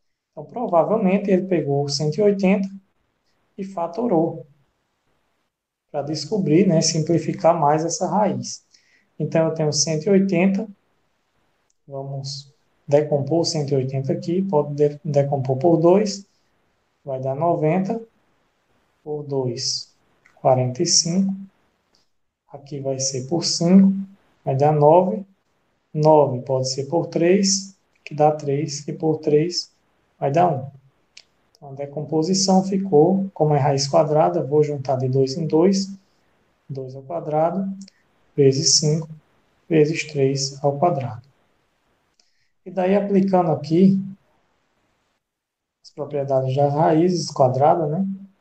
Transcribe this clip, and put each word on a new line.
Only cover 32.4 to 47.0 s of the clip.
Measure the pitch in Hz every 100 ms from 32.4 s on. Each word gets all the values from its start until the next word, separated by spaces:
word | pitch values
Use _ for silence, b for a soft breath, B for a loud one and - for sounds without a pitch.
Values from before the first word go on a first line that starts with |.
| 190 190
ficou, | 190 196 - 147 160 196 196
como | - 156
é | 143
raiz | 143 139 -
quadrada, | 165 151 151 175 175
vou | 131 151
juntar | 147 143 135 127
de | 127
dois | 135 135 165
em | 156
dois, | 156 180 190 - - _ _ _ _ _ _ -
dois | 135 131 135
ao |
quadrado, | 135 165 156 151 165 190 196 - - b b _ _ -
vezes | 135 135 165
cinco, | - 151 160 - 156 _ _ _ _ -
vezes | 160 147 165
três | - 143 135 135 - -
ao | 143 139
quadrado. | 143 131 117 - - _ _ _ _ _ _ _ _ _ _ _ _ _
E | 185
daí, | 190 185
aplicando | 202 196 196 196 185 165
aqui | 143 - 165 190 196 - - _ _ _ _ _ _ _ _ _ _ _ _ _ _ _ _
as | -
propriedades | - 143 147 139 131 131
das | 135 143
raízes | 143 170 160